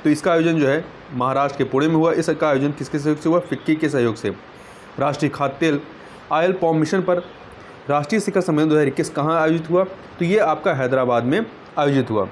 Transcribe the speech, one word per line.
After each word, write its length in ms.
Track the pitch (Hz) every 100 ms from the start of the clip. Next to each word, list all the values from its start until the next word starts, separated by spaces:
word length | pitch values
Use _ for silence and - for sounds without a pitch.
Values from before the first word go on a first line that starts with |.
तो 60 | 156
इसका 220 | 151 190
आयोजन 280 | 170 165 165
जो 80 | 135
है 180 | 143 - - -
महाराष्ट्र 440 | 135 123 135 139 -
के 60 |
पुणे 240 | 123 135 156
में 80 | 160
हुआ। 160 | 165
इसका 380 | 165 165 147 156
आयोजन 220 | 135 143
किसके 280 | 147 135 151
सहयोग 200 | 147 151
से 100 | 160
हुआ? 100 | 160
फिक्की 360 | 165 139 - 156
के 140 | 156
सहयोग 260 | 139 120 104
से। 140 | 104 92 - - - - - -
राष्ट्रीय 320 | 139 139 151 -
खाद्य 200 | 139 135
तेल 200 | 165 143 147 - - - -
आयल 180 | 151 175
पॉम 260 | 185 165 160
मिशन 240 | 156 190
पर 160 | 180 180 175 - - - - - -
राष्ट्रीय 320 | 143 143 220
शिखर 200 | 202 185
सम्मेलन 280 | 175 151 156
दो 60 | 151
हज़ार 120 | 147
इक्कीस 220 | 139 160
कहाँ 320 | - 147 165
आयोजित 280 | 160 165 160
हुआ? 140 | 175
तो 420 | 190 - - - 170
ये 120 | 208
आपका 360 | 165 151 196
हैदराबाद 500 | 143 127 135 127 120
में 220 | 120 175 226 - - -
आयोजित 340 | 143 139 120
हुआ। 160 | 110 98